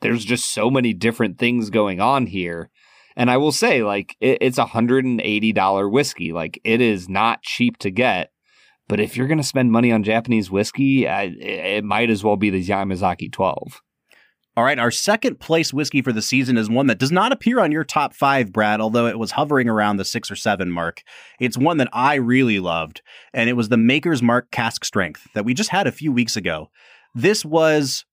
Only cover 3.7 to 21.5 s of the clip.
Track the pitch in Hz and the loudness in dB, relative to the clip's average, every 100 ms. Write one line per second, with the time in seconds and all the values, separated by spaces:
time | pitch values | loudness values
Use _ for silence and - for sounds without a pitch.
3.7 | 143 107 101 - - 120 - 127 123 117 | 2 0 -2 -6 -2 0 2 2 0 -2
4.7 | 117 120 131 131 117 - 107 110 101 95 | 0 2 2 2 -2 -2 0 2 2 2
5.7 | 98 101 117 143 - 85 85 80 - - | 2 2 0 0 -4 -8 -6 -8 -8 0
6.7 | 117 120 101 90 95 113 - - - 120 | 2 2 0 -2 -2 0 -2 -6 0 0
7.7 | 113 104 92 123 92 - _ _ _ _ | 0 -6 0 0 0 -4 _ _ _ _
8.7 | _ - 104 104 120 131 160 139 135 123 | _ -6 -2 -2 -2 -2 0 0 0 2
9.7 | 113 120 113 104 113 113 113 92 95 107 | 4 4 2 2 -2 0 0 0 -2 -2
10.7 | - 135 135 113 98 98 - 98 - 92 | 0 2 2 2 -2 -4 -8 -8 -6 -4
11.7 | 104 104 104 117 107 107 101 104 95 90 | -4 -2 0 2 2 2 2 2 0 -2
12.7 | 98 98 92 95 87 - - 95 - - | -2 -2 -2 -2 -2 -8 -2 -2 -2 -10
13.7 | - _ _ _ _ _ _ _ - 123 | -18 _ _ _ _ _ _ _ 0 0
14.7 | 143 117 - - 220 269 147 - 160 156 | 2 0 -2 -2 0 0 -4 0 0 0
15.7 | 131 143 143 127 110 - 127 127 120 107 | -2 -2 0 0 -2 0 0 2 0 2
16.7 | 120 139 104 135 180 220 277 - 247 175 | 2 2 0 0 2 0 0 0 2 2
17.7 | 151 151 151 143 - 139 139 110 98 104 | 0 -2 -2 -2 0 2 2 0 0 2
18.7 | 107 110 120 117 107 107 - 147 143 120 | 2 0 2 0 -2 -6 -4 0 2 2
19.7 | 110 104 101 95 117 - 98 110 98 90 | 2 2 0 -2 -6 -8 -6 -2 0 -2
20.7 | 85 85 - - - - - 123 | -4 -4 -8 -18 -20 -20 -4 -4